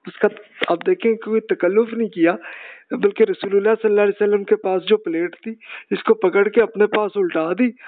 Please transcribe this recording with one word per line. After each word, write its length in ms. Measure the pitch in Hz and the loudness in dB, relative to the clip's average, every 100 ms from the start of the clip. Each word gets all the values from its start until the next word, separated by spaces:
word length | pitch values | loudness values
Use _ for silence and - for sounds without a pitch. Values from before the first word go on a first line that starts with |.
| - | -20
उसका 220 | - 208 208 - - - | -2 -2 -2 -18 -6 -4
आप 120 | 170 | -2
देखें, 320 | 190 180 226 220 | -2 0 0 -2
कोई 220 | 214 220 | -2 -2
तकल्लुफ़ 520 | 220 180 180 202 226 | -2 -2 0 2 0
नहीं 180 | 226 220 | -2 -6
किया, 280 | 180 165 190 - - - - - | 0 0 0 -8 -18 -20 -20 -10
बल्कि 300 | - 202 196 | -2 0 2
रसूलुल्लाह 520 | 214 185 196 196 208 220 | 0 0 -2 0 2 2
सल्लल्लाहु 320 | 220 208 202 | 2 2 2
अलैहि 180 | 196 208 | 2 0
वसल्लम 180 | 202 | 0
के 120 | 196 208 | 0 0
पास 260 | 190 190 | 0 -2
जो 160 | 160 214 | 2 0
प्लेट 380 | 180 160 175 - | 0 -4 -4 -8
थी, 240 | 226 226 - - - | -14 -14 -16 -16 -8
इसको 220 | 196 - | -2 0
पकड़ 360 | 220 185 175 208 | 2 2 2 2
के 120 | 233 | 2
अपने 240 | 220 202 208 | 2 2 0
पास 320 | 214 208 202 | 0 -2 -2
उल्टा 360 | 180 165 160 | -2 -2 -2
दी 200 | 185 254 - | 0 -2 -2